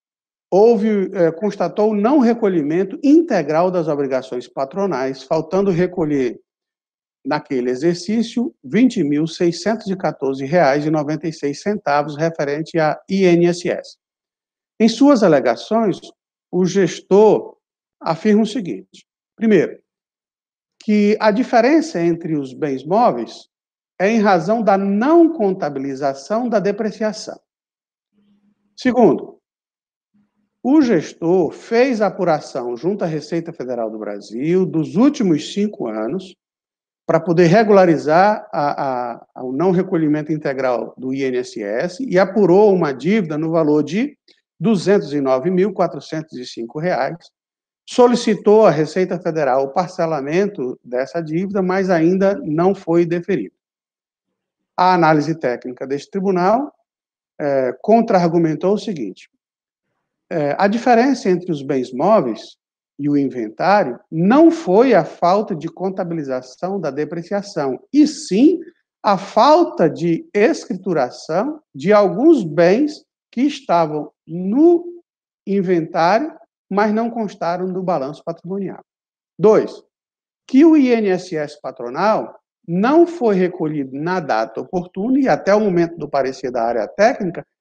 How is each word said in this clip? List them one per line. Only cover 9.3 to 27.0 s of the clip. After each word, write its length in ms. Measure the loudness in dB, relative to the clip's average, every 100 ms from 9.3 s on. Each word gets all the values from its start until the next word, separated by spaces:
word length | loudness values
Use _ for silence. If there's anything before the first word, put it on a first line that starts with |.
| -2 -2 -2 -4 -4 -6
e 80 | -4
quatorze 500 | -6 -4 -6 -6 0
reais 400 | 2 2 2 0
e 40 |
noventa 380 | -2 -2 -6 -6
e 40 |
seis 260 | -6 -6 -6
centavos 560 | -6 -4 -2 -2 -2 -4
referente 600 | -4 -4 -4 -6 -4 -2
a 200 | -2 -2 -4
I 140 | 2
N 220 | 4 4 2
S 220 | 0 -4
S. 300 | -6 -8 -20 _ _ _ _ _ _ _ 0
Em 100 | 2
suas 340 | 4 4 6
alegações, 800 | 4 4 2 -2 -2 0 0 -2 -10 -20 _ _ _
o 140 | -2
gestor 920 | 0 2 0 -2 2 4 6 4 -2 -18 _ _ _ _
afirma 440 | -6 -2 2 2
o 20 | 0
seguinte: 600 | -4 -8 -12 -14 -20 _ _ _ -4
primeiro, 420 | 2 2 2 -6 _ _ _ _ _ _ _ _ _ _
que 320 | 0 2 2 2
a 100 | 2
diferença 680 | 0 2 2 4 2 0 -2
entre 360 | -2 -2 -4 -6
os 180 | -6
bens 320 | -6 -6 -6 -2
móveis 640 | 2 2 0 -8 -14 _ _ _ _ _ -4
é 100 | 0
em 100 | 2
razão 440 | 2 2 0 -2
da 160 | 2 0
não 520 | 0 0 4 4 4
contabilização 1160 | 2 -2 -2 -4 -6 -8 -4 -4 -4 -6 -4 -2
da 100 | -2
depreciação. 800 | -2 -2 -6 -4